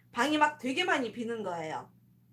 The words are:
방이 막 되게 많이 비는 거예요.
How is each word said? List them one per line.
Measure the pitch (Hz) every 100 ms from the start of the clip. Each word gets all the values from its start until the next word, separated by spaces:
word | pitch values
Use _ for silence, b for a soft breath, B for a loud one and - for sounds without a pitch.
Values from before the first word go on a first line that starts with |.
| b
방이 | - 277 302
막 | 302 302
되게 | 247 269
많이 | 370 311 233
비는 | 202 226 233
거예요. | 196 170 156 131 123 - _ _ _